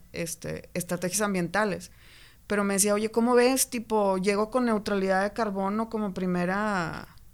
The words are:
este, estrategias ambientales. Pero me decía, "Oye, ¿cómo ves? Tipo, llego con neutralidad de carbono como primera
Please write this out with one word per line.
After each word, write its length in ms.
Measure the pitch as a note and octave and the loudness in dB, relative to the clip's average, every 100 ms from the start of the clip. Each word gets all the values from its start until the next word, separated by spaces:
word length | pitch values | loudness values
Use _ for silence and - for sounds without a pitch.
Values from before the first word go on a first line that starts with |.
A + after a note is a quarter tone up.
| - | -12
este, 560 | - E3 - D#3 D#3 - | -8 -8 -8 -8 -10 -8
estrategias 480 | F3+ F3 F3 F3+ F3+ | -8 -4 -4 -2 0
ambientales. 680 | G#3 F#3+ E3+ F#3+ G#3+ F3 - - - - - - - | 0 0 0 0 0 -2 -8 -20 -20 -20 -20 -20 -4
Pero 180 | G#3 | 0
me 100 | G3+ | 2
decía, 180 | G3 G3+ | 2 2
"Oye, 180 | G#3 G#3+ | 2 0
¿cómo 240 | A3 A#3 | 2 4
ves? 360 | B3 B3 C4 - | 6 6 4 0
Tipo, 480 | A#3+ A3 A3 G3+ F#3+ | -4 -2 0 2 2
llego 320 | F#3+ G3+ G#3+ | 0 0 0
con 160 | B3+ A#3+ | 0 2
neutralidad 560 | G#3+ G#3 G3+ F#3+ F#3+ | 0 0 0 2 2
de 100 | G3+ | 2
carbono 560 | G#3 A3 G3 F#3+ G#3+ A3+ | -2 -2 -2 -2 -2 -4
como 240 | A3+ G#3 | -4 -4
primera 1000 | F3+ F#3 F3+ F3 F#3+ G#3+ G3 D#3+ D#3 - - - | -2 -2 0 0 0 0 -2 -2 -6 -14 -18 -20